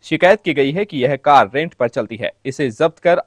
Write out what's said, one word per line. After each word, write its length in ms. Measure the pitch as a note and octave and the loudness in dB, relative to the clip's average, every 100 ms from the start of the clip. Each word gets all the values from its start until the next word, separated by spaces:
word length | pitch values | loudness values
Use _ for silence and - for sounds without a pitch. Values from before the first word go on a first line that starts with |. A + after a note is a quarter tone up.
शिकायत 380 | - D#3 F3 G#3+ | -6 0 4 2
की 120 | - | 0
गई 180 | D3 C#3 | -2 -2
है 140 | D#3+ G3+ | -2 -6
कि 120 | D3 | -4
यह 180 | B2 C3+ | -4 -2
कार 360 | - C#3+ G2+ B2+ | 4 4 4 -2
रेंट 180 | E3 | -8
पर 140 | _ A#2+ | _ -4
चलती 280 | - A2 A2+ | -4 -8 -8
है, 160 | G#2+ - C3 | -10 -8 -12
इसे 240 | C3 C#3 | -6 -6
जब्त 300 | A2 D#3+ - | -2 -4 0
कर 220 | E3+ E3+ | 0 0